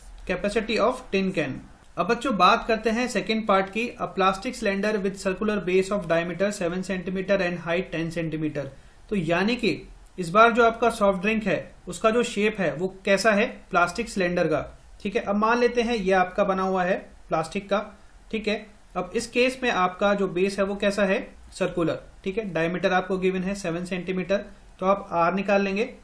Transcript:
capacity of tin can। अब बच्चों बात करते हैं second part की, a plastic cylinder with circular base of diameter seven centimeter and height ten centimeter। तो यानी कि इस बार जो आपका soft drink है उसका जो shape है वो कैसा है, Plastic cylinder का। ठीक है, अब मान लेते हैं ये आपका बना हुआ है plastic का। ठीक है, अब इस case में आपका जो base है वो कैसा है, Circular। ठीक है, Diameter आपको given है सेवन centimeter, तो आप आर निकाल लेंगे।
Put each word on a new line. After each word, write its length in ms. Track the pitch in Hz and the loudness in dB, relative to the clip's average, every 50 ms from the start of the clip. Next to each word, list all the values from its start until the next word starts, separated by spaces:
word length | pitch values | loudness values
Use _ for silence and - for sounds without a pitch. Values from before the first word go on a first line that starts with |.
| - - - - - - | -20 -20 -18 -16 -6 -6
capacity 520 | 185 180 175 202 202 233 208 220 220 202 | -6 -2 -2 -2 -2 -2 -2 -2 0 2
of 220 | 190 226 254 - - - - | 2 2 0 -2 -6 -2 -2
tin 220 | 196 190 185 - 165 | 0 0 0 -2 -2
can। 220 | 151 135 131 131 - - - - - - - - | -4 -4 -4 -10 -12 -16 -20 -20 -20 -16 -6 -4
अब 100 | 170 175 | -2 -2
बच्चों 280 | 233 233 - 285 233 180 | -2 -2 0 -2 2 4
बात 280 | 180 185 220 220 - - | 6 6 6 4 2 0
करते 220 | 226 214 - 233 | -2 0 0 0
हैं 160 | 214 233 254 240 | 0 0 -2 0
second 380 | - 202 190 - 220 220 220 - | -2 -2 -2 0 -2 -2 2 2
part 220 | 196 190 190 190 | 2 2 2 0
की, 200 | - 220 240 240 | -2 -4 -4 -4
a 160 | - - 175 160 - | -4 -6 -8 -8 -2
plastic 420 | 190 190 190 190 - - 254 - | 2 2 2 2 0 -4 -8 -6
cylinder 380 | - 233 202 196 196 196 214 214 208 | -2 -2 -2 0 0 0 0 0 0
with 220 | 185 202 190 - | -2 -2 -4 -2
circular 380 | - 196 185 185 214 208 208 208 170 | -4 -4 -2 0 -2 -2 -2 -2 -2
base 260 | 175 180 190 185 - | 2 2 2 2 2
of 180 | 208 196 175 165 | 0 -4 0 0
diameter 420 | 170 165 170 175 175 170 190 208 202 | 0 0 2 0 -2 0 0 -2 0
seven 340 | - 180 165 175 185 185 - | -2 -2 -2 -2 -4 -4 -4
centimeter 540 | 196 185 170 196 185 190 190 190 202 190 | -4 -4 -4 -4 -4 -4 0 0 0 2
and 260 | 180 175 180 165 - 175 | 2 0 -2 -4 -4 -2
height 260 | 170 180 175 - - | -2 -2 -2 -2 -4
ten 200 | 160 165 170 165 | -4 -4 -4 -4
centimeter। 540 | 175 165 160 151 156 156 151 - 147 135 131 - - - - - - - - | -4 -4 -4 -4 -4 -4 -4 -4 -4 -6 -8 -10 -16 -20 -20 -20 -20 -10 -4
तो 60 | 214 | -2
यानी 400 | 202 165 151 170 170 190 214 247 | -2 0 2 2 2 2 0 0
कि 140 | 233 233 196 139 - - - - - - - - - | 0 0 -2 -2 -2 -6 -14 -20 -20 -20 -20 -10 -8
इस 120 | 185 165 | -8 0
बार 220 | 165 214 226 233 | 6 6 6 6
जो 120 | 220 233 240 | 8 6 4
आपका 240 | 226 226 - 247 233 | 4 4 4 0 0
soft 300 | 220 - 208 196 196 185 | 2 2 2 2 2 2
drink 220 | 175 208 220 220 208 | 0 0 0 0 0
है 140 | 196 165 127 - - - - - - | 0 -2 -2 -2 -8 -16 -18 -14 -12
उसका 220 | 175 - - 220 | -12 0 2 2
जो 120 | 220 240 233 | 4 4 0
shape 300 | 233 - 202 202 214 214 196 | 0 0 0 0 0 0 0
है 140 | 190 156 139 | -2 -2 -2
वो 120 | 151 180 185 - - - | -2 -4 -6 -6 -6 0
कैसा 260 | - 196 190 196 226 | 2 2 4 4 4
है, 140 | 208 202 196 - - - - - | 4 4 2 0 -2 -10 -14 -2
Plastic 400 | - 175 170 170 175 - 233 226 | 2 2 2 2 2 -4 -6 -4
cylinder 380 | - 202 180 175 180 180 170 160 | -2 -2 0 0 2 2 2 2
का। 140 | 156 139 123 - - - - - - - | 2 0 -2 -6 -12 -20 -20 -20 -20 -10
ठीक 140 | - 208 185 | -8 -4 -4
है, 60 | 226 | -2
अब 140 | - - 202 | -2 0 0
मान 240 | 208 214 220 233 247 | 2 4 4 4 4
लेते 220 | 247 240 240 240 | 4 2 2 2
हैं 140 | 233 226 240 | 0 0 0
ये 160 | 226 185 185 190 | 0 2 2 4
आपका 300 | 190 180 180 - - 202 | 4 2 2 2 0 0
बना 200 | 190 185 185 190 | 2 2 0 0
हुआ 200 | 190 190 190 180 | 0 0 0 0
है 140 | 175 196 - - - - - - - | 0 0 -2 -4 -10 -20 -20 -8 -4
plastic 420 | 170 160 160 - - 202 196 - | -2 -2 -2 -4 -6 -8 -4 -2
का। 100 | 202 208 220 - - - - - - - - - | -2 -2 -2 -4 -12 -20 -20 -20 -20 -20 -16 -8
ठीक 160 | - 220 208 214 | -8 -6 -4 -4
है, 80 | 208 220 - - - - - - - | -4 -4 -6 -12 -20 -20 -20 -12 -8
अब 160 | 180 180 180 - | -8 -8 -4 -4
इस 120 | 233 233 - | -4 -4 -2
case 320 | - 247 240 262 254 - 254 | 0 2 2 2 2 -2 -2
में 60 | 240 | -2
आपका 420 | 185 185 180 180 180 - 208 202 202 | 0 2 0 0 0 0 2 2 2
जो 140 | 190 196 185 | 2 0 -2
base 280 | 165 175 185 196 196 208 | 0 0 0 0 2 0
है 60 | 196 | -2
वो 100 | 196 202 | -2 -2
कैसा 280 | 196 - 202 196 214 208 | -2 0 0 2 2 2
है, 140 | 190 190 247 - - - - - - - | 2 2 0 -2 -6 -14 -20 -20 -20 -6
Circular। 480 | - - - - 180 170 160 - - - - - - - | -4 -4 -2 0 0 0 0 0 -4 -6 -14 -20 -10 -8
ठीक 140 | 196 190 226 | -6 -4 -4
है, 80 | 220 196 165 | -6 -4 -2
Diameter 400 | 160 160 165 180 175 175 185 185 | -2 0 0 -2 0 0 2 2
आपको 240 | 185 185 185 196 185 | 2 0 0 -2 0
given 260 | 180 185 185 185 180 | 0 0 0 0 -2
है 120 | 185 202 | -4 -4
सेवन 300 | 196 - 175 165 175 180 | -4 -4 -4 -4 -4 -4
centimeter, 600 | 175 196 180 175 180 185 185 175 170 196 202 208 - - - - - - - | -6 -6 -6 -4 -4 -4 -4 -2 0 0 -2 -2 -6 -14 -20 -20 -20 -12 -4
तो 60 | 185 | 2
आप 220 | 190 196 196 196 - - | 2 2 2 0 -4 0
आर 200 | 170 165 170 180 | 2 2 2 2
निकाल 280 | 196 190 202 202 202 | 0 0 2 2 2
लेंगे। 280 | 202 196 190 196 233 269 - - | 2 2 0 -2 -2 -4 -4 -14